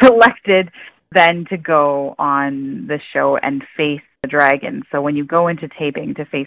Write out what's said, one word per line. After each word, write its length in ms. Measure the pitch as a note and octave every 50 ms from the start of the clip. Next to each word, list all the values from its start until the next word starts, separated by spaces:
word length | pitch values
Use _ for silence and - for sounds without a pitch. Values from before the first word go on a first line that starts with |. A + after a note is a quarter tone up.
selected 680 | B3+ B3+ A#3 A3+ A3+ B3 - - - G3+ F#3+ F#3+ F#3 F3 _ - - - _ _ _ _
then 340 | - F#3 E3 E3+ E3+ F3 E3
to 100 | - F#3+
go 580 | E3+ D#3 E3 D#3+ D3 D3 C#3+ C#3 C#3+ C#3 - - -
on 680 | D3 C#3+ C#3 C#3 C#3 C#3 C#3 C#3 C3+ C3+ C#3+ - -
the 140 | - D3+ C#3+ - -
show 240 | - C#3 C#3 C#3 C#3
and 280 | - - C#3 C#3 C#3 - - -
face 280 | - D3+ D3 C#3+ D3 _ _ _ -
the 60 | - C3
dragons. 560 | D3 D3 C#3+ C#3 C#3 C#3 - - C#3 C#3+ C#3+ -
So 80 | - C#3+
when 160 | C#3 D3 D3
you 80 | D3 C#3+
go 240 | C#3 E3 E3+ F3 E3+
into 180 | E3+ - E3
taping 480 | C#3 - - D#3 C#3+ C3+ - B2 - C3+
to 100 | - D3
face 200 | - - C#3 C#3